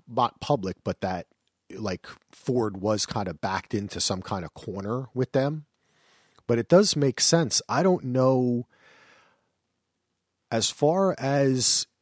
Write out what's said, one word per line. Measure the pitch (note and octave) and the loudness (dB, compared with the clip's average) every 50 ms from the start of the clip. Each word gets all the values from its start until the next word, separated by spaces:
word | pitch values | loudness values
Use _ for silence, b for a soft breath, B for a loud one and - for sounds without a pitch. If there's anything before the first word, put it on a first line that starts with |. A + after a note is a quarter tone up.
| _ - | _ -6
not | A#2+ B2 B2 A2+ - _ | -2 0 0 0 -2 _
public, | - - D3 B2 F#2 F#2 F#2 - _ | -2 -2 0 0 0 -6 -8 -6 _
but | G#2 F2+ - | -6 -6 -4
that, | - F#2 F#2 F2 - - _ _ _ _ _ _ _ _ F2+ | -4 -4 -4 -6 -8 -12 _ _ _ _ _ _ _ _ -14
like, | F#2+ G#2+ G2+ F2+ E2+ - - - - _ _ - | -8 -6 -6 -6 -8 -10 -16 -20 -20 _ _ -20
Ford | - - - B2+ B2 A2+ G#2+ G2 F#2+ | -12 -6 -2 0 0 0 -2 -4 -4
was | F#2 G#2+ G#2+ G#2 - | -2 0 0 0 -2
kind | - - A#2 G2+ F#2 | -4 -4 -6 -6 -6
of | E2 - | -8 -6
backed | - G2 F#2+ F#2+ - - - | -6 -4 -4 -4 -6 -4 -6
into | G#2 G2+ G2 - - | -6 -6 -6 -6 -4
some | - - G2 F#2 | -4 -4 -4 -4
kind | F#2 - G#2+ F#2+ E2+ | -6 -6 -8 -8 -8
of | D#2 - | -10 -14
corner | - - - F2+ G2 G2 G#2 A2+ B2+ C3 A#2+ _ | -14 -14 -10 -10 -8 -6 -6 -6 -6 -8 -8 _
with | B2 B2+ - | -4 -4 0
them. | - C3+ C3+ C#3+ D3+ D#3 D3 _ _ _ _ _ _ _ _ _ _ _ _ _ _ _ _ - | 0 0 0 0 -4 -6 -10 _ _ _ _ _ _ _ _ _ _ _ _ _ _ _ _ 0
But | A#2 A#2 | 0 0
it | A2+ - | 4 6
does | E3+ F3+ G#3+ G3 - D3+ | 6 6 6 6 2 2
make | C#3+ C3+ A#2+ - | 2 0 2 2
sense. | - - - E3+ E3 A2+ - - - - | 2 2 4 4 2 2 -2 -4 -4 -2
I | - C3 | -2 2
don't | F3 F#3+ F3+ - - | 2 2 2 2 0
know, | C3 B2 C3 B2+ C3 C3 B2+ B2+ B2 B2 A#2+ B2 - b b b b b b b b b b b b b b b b b b _ _ _ _ _ _ _ _ _ _ _ _ _ _ _ _ _ _ | -2 0 2 4 4 4 4 2 2 0 -2 -4 -8 b b b b b b b b b b b b b b b b b b _ _ _ _ _ _ _ _ _ _ _ _ _ _ _ _ _ _
as | A2+ A2 G#2+ - | -2 -2 0 -2
far | - - C#3+ D3 E3 F#3+ G3 F#3+ D#3 - | -2 0 2 2 2 2 2 0 0 -2
as, | C3 C3+ C#3 C#3+ C#3 C3+ C3 B2+ A#2 - - - - - _ _ | -2 -2 0 2 2 2 2 2 2 2 0 0 -2 -6 _ _